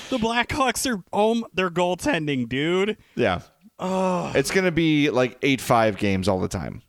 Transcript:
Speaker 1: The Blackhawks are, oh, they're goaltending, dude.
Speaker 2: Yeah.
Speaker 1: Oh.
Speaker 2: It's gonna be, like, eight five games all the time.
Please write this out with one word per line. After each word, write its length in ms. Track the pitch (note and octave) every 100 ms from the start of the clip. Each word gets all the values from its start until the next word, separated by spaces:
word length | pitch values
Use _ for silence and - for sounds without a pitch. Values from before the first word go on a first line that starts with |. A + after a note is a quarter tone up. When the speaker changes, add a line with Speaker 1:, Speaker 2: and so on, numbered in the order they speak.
| -
Speaker 1:
The 80 | C4
Blackhawks 720 | A3+ A#3 A3+ D4+ C4 - C#4
are, 140 | G#3 -
oh, 340 | G3 G#3+ A#3 A3+
they're 180 | F3 F#3
goaltending, 800 | E3+ F3+ F3+ D4+ F3 D3 C3+ A#2
dude. 480 | B2+ D#3 F3+ G#3 G#3 _ -
Speaker 2:
Yeah. 260 | G#2+ F2 - _ - -
Speaker 1:
Oh. 540 | F#3 F#3 F#3 F3+ D3
Speaker 2:
It's 160 | C#3 C#3
gonna 220 | F#3+ F#3
be, 380 | E3 E3 D3+ C#3+
like, 280 | A#2+ B2+ -
eight 180 | C#3 C3
five 380 | - A#2+ A2 F#2+
games 280 | G#2 F#2+ F#2
all 140 | F#2
the 80 | F#2
time. 320 | F#2+ B1 -